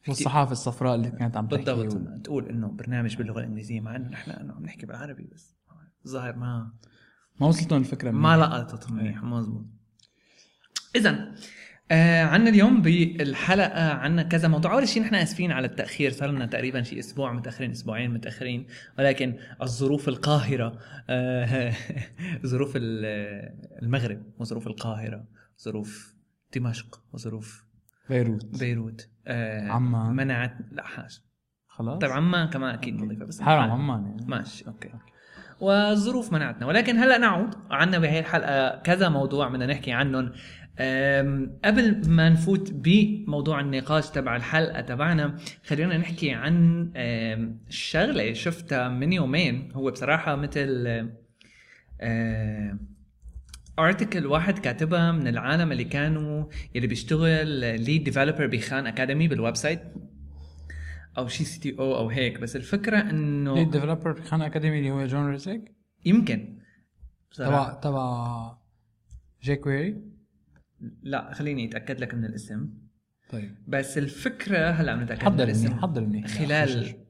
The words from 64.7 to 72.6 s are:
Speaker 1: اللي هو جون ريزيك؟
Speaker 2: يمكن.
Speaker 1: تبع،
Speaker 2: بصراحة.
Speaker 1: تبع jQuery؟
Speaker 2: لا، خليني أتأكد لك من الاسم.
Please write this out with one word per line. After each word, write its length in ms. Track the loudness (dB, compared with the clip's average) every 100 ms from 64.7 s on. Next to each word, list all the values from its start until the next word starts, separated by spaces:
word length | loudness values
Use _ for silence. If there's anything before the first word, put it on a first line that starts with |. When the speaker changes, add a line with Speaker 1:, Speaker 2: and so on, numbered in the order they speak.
| 0
Speaker 1:
اللي 120 | -2
هو 140 | -2 -2
جون 240 | -2 -2
ريزيك؟ 460 | -4 -6 -8 -10 _ _ _ 4
Speaker 2:
يمكن. 520 | 4 4 -2 -6 -16 _ _ _ _ -20 _ _ -6
Speaker 1:
تبع، 120 | 2
Speaker 2:
بصراحة. 320 | 2 2 -4
Speaker 1:
تبع 720 | -2 -2 -2 -2 -4 -6 -10 -14 _ _ _ _ _ -20 _ _ -2
jQuery؟ 480 | -2 0 -2 -2 -6 -12 -20 _ _ _ _ _ _ -16 -12
Speaker 2:
لا، 300 | -6 -6 -6
خليني 320 | -8 -6 -4 -4
أتأكد 300 | -6 -8 -8
لك 140 | -6
من 120 | -4 -6
الاسم. 440 | -6 -8 -8